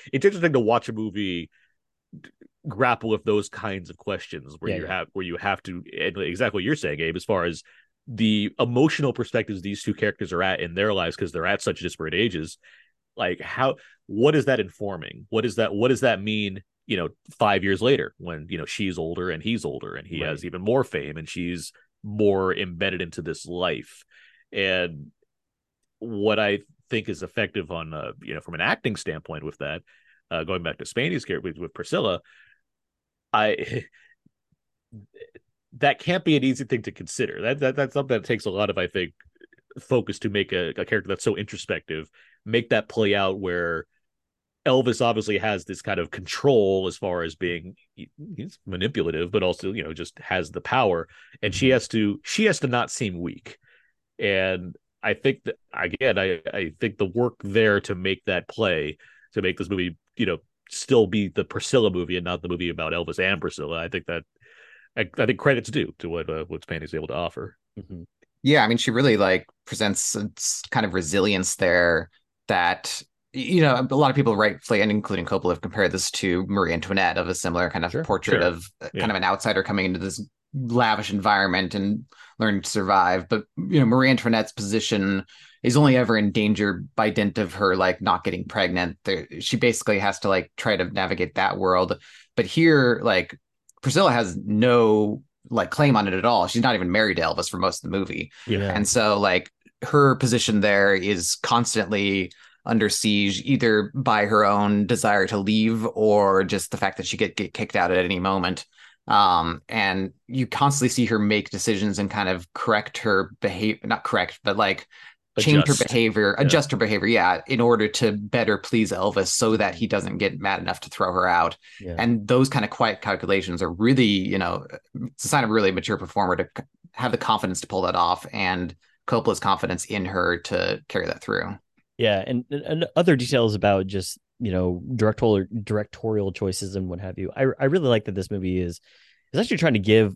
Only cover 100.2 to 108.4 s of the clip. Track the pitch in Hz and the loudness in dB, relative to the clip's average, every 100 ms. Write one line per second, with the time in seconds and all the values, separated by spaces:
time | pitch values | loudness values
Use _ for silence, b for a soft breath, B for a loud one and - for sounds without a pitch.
100.2 | 127 117 - 107 104 101 101 95 95 95 | 4 2 2 2 4 6 6 4 2 0
101.2 | 87 - - 120 117 110 92 104 101 98 | -2 -4 2 2 2 0 0 0 2 0
102.2 | 90 b b b - 113 104 - 110 104 | -2 b b b -2 2 2 0 2 2
103.2 | 101 90 - 131 120 107 101 135 120 110 | 2 -2 0 2 4 4 2 -2 0 2
104.2 | 104 107 104 101 104 104 98 120 113 104 | 4 4 4 4 4 2 2 2 2 2
105.2 | 95 101 98 110 110 113 110 - 107 104 | 2 0 0 2 2 2 -2 2 4 6
106.2 | 98 95 95 98 - - 98 - 92 90 | 6 4 2 -2 -4 -2 -2 -2 -8 -2
107.2 | 101 - 95 - 107 104 87 92 90 92 | -2 -2 -8 -6 -4 0 2 2 2 0
108.2 | 95 98 | 0 0